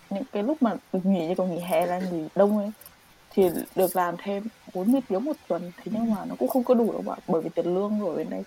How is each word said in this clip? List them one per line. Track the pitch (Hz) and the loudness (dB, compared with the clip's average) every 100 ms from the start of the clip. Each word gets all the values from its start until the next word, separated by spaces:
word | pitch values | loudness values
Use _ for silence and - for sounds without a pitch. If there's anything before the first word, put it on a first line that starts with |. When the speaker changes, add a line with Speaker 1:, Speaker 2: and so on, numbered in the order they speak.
| - | -8
Speaker 1:
những | 196 - | -8 -6
cái | 208 | -4
lúc | 220 311 | -2 2
mà | 226 180 - | 0 0 -4
được | 190 185 | -2 2
nghỉ | 185 160 | 2 2
như | |
còn | 180 185 | 0 -2
nghỉ | 170 | -2
hè | 175 160 175 | 0 0 0
là | 180 | -2
nghỉ | 185 170 156 | -2 -4 -4
đông | 185 202 214 | 4 4 4
ấy, | 202 - - - - - - | -2 -8 -20 -20 -20 -20 -4
thì | - 180 156 - 175 | 2 2 2 -4 2
được | 185 185 | 2 2
làm | 175 170 | 0 -2
thêm | 202 202 226 - - | -4 -4 -6 -12 -10
bốn | 185 202 | -2 2
mươi | 269 - | 2 2
tiếng | 190 | -2
một | 294 - - | -2 -6 -4
tuần. | 170 175 - | -4 -4 -10
Thế | 180 | -6
nhưng | 220 233 | -2 0
Speaker 2:
Ừ. | |
Speaker 1:
mà | 196 170 | -2 -4
nó | - | -2
cũng | 254 | 0
không | 262 | 2
có | 240 | 4
đủ | 240 214 | 4 4
đâu | 180 | 0
bạn, | 196 - - | -6 -8 -2
bởi | 165 | -2
vì | 165 | 0
tiền | 170 170 | -2 0
lương | 185 208 214 | 0 0 -2
ở | 190 147 | -2 -4
bên | - | -6
đây, | 185 | -8